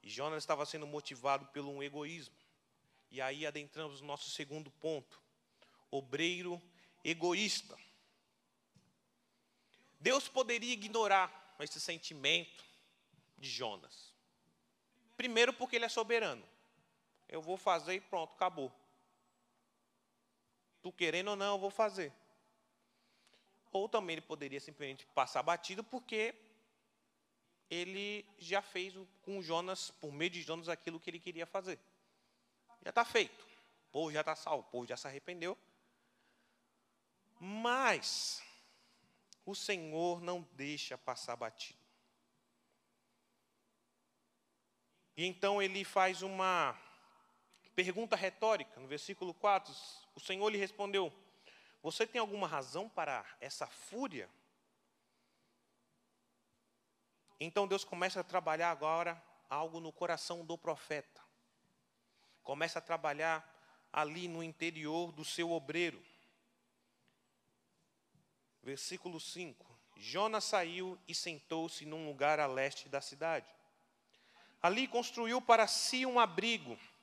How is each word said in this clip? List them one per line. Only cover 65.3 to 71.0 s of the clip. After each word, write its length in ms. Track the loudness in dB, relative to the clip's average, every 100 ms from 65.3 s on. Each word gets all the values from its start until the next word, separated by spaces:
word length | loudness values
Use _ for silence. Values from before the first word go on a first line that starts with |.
| -2 0
obreiro. 520 | 0 0 0 0 -2 -18 -20 _ _ _ _ _ _ _ _ _ _ _ _ _ _ _ _ _ _ _ _ _ _ _ _
Versículo 580 | -10 -8 -6 -8 -8 -8
cinco. 580 | -8 -8 -10 -12 -20 -20 _
Jonas 500 | -16 -4 2 2 2
saiu 540 | 4 2 2 -2 -6 -8